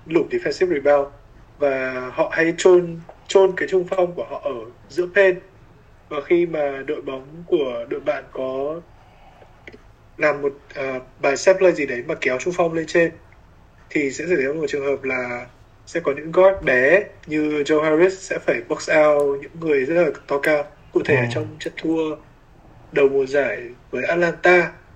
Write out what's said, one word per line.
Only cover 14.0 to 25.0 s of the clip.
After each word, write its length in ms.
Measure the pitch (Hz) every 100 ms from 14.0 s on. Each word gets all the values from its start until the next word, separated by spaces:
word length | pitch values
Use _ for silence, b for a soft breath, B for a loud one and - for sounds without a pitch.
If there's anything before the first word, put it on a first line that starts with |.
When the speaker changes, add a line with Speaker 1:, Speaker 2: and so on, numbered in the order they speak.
| 139
Speaker 1:
sẽ 140 | 127 170
xảy 80 | 170
ra 180 | 135
một 120 | 156 151
trường 180 | 147 139
hợp 180 | 135
là 420 | 131 127 123 120 123 - - - -
sẽ 140 | 175
có 140 | 165 139
những 160 | 156
guard 340 | 170 190 190 160
bé 380 | 127 135 185 208 - -
như 360 | 151 151 151
Joe 180 | 143 151
Harris 380 | 156 156 185 190
sẽ 200 | - -
phải 220 | - 131 -
box 220 | 156 -
out 500 | 160 151 147 143 139
những 100 | 151 165
người 260 | 165 143 131
rất 180 | 165
là 80 | 165 139 -
to 120 | 143
cao. 260 | 151 151 147 - -
Cụ 80 | 180 156
thể 100 | 139
Speaker 2:
Ừ. 60 |
Speaker 1:
ở 40 | 123
trong 160 | 135 151 -
trận 140 | - -
thua 380 | 160 160 156 151 - - _ - - - -
đầu 180 | - 139
mùa 160 | 139 131
giải 360 | 143 127 104 120 - -
với 120 | 127
Atlanta 680 | 127 175 170 165 180 180 170 - - -